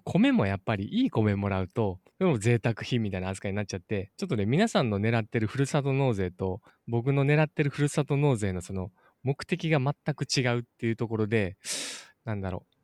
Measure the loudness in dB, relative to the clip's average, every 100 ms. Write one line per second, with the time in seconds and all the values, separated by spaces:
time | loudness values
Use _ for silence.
0 | 0 2 4 4 2 0 -2 -2 -2 0
1 | 0 2 2 2 0 0 -2 -2 -2 -4
2 | -12 -2 0 2 2 2 2 -4 -2 -2
3 | 0 -2 -4 -4 -4 -4 -4 -8 -4 -4
4 | -6 -8 -4 0 2 2 2 2 2 2
5 | 2 0 0 -2 -2 0 0 0 0 0
6 | 0 0 -2 -2 -4 -4 -10 _ -4 -2
7 | 0 2 4 2 2 0 -2 0 0 0
8 | 0 2 2 2 0 -2 -4 -6 -6 -10
9 | _ _ -4 -4 -4 -4 2 2 2 -2
10 | -4 -4 -2 0 2 0 -2 _ -2 0
11 | -2 0 2 2 0 -4 -8 -8 -8 -12
12 | -16 _ -8 -6 -4 -6 -10 _